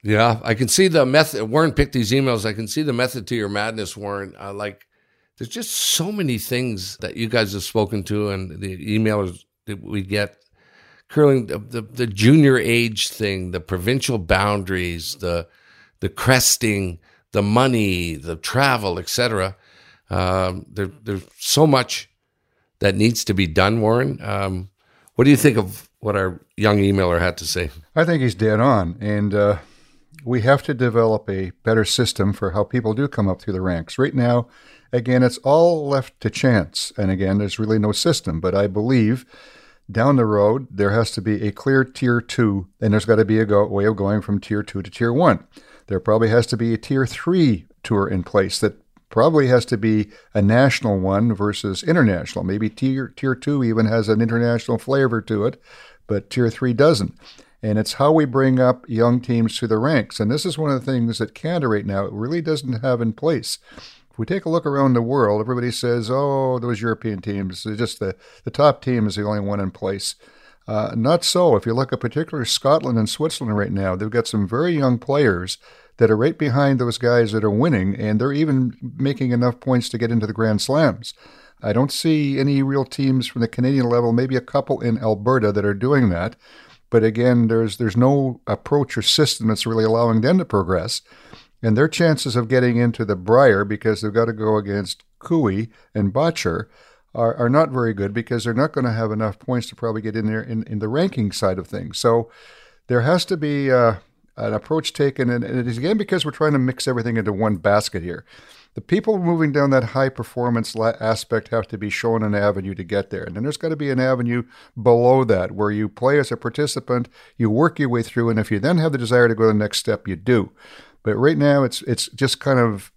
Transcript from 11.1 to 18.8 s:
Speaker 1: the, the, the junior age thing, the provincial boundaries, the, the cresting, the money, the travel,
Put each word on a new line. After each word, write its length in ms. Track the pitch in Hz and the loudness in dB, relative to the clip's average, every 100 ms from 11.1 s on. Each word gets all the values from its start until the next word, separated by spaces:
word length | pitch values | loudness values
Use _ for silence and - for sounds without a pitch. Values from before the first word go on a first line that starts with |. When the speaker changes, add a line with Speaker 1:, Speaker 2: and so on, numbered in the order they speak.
| 147 147 135 117 | 4 4 4 -2
Speaker 1:
the, 120 | - | -8
the, 240 | 107 120 | -8 -12
the 240 | 107 123 120 | -12 -4 -4
junior 500 | 98 110 156 143 127 | 4 6 8 8 4
age 520 | 95 117 117 107 - | 2 0 0 -2 -6
thing, 420 | - 107 95 92 | -4 -4 -4 -6
the 80 | 90 | -8
provincial 580 | 82 92 92 131 - 117 | -6 -4 -2 -2 -2 -4
boundaries, 960 | 82 92 101 104 90 95 90 85 78 - | 0 0 2 0 -2 -4 -4 -8 -10 -8
the, 300 | 90 85 82 _ _ _ _ _ | -4 -4 -6 _ _ _ _ _
the 80 | 98 | -8
cresting, 880 | - - 127 - - 117 101 95 85 _ _ _ | -4 2 2 2 0 0 -2 -4 -8 _ _ _
the 120 | - | -2
money, 720 | 101 113 131 120 104 90 85 78 | 2 2 4 2 0 0 -4 -8
the 180 | 80 | -10
travel, 640 | 82 - 123 139 123 | -10 -6 -2 0 0